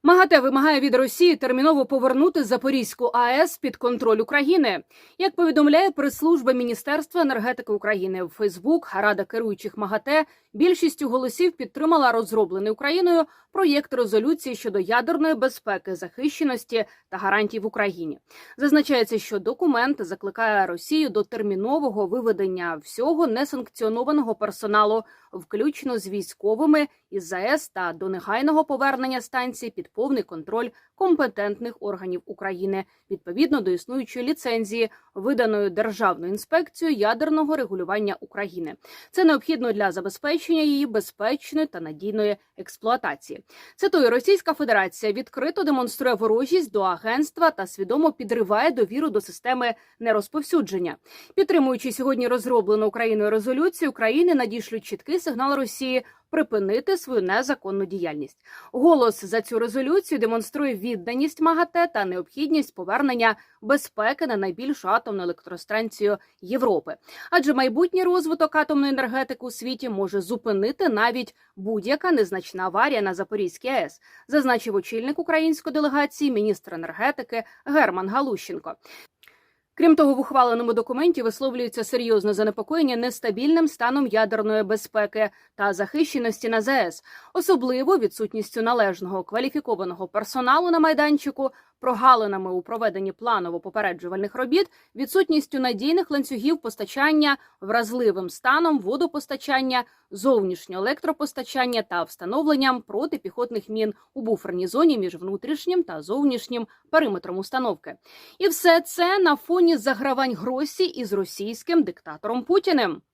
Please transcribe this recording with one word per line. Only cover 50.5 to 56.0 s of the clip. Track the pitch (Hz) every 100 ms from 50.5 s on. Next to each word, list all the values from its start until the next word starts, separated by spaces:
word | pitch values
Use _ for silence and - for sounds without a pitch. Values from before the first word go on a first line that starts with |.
| 339 208 190 175 - _ - -
Підтримуючи | - - 349 262 247 262
сьогодні | 214 262 254 240
розроблену | 240 247 240 196 214 214
Україною | 233 226 214 208
резолюцію, | 220 214 262 349 - 302
України | - 226 269 349
надішлють | 294 233 226 - 220
чіткий | - - - 349
сигнал | 330 233 269
Росії | 277 247 - 262 254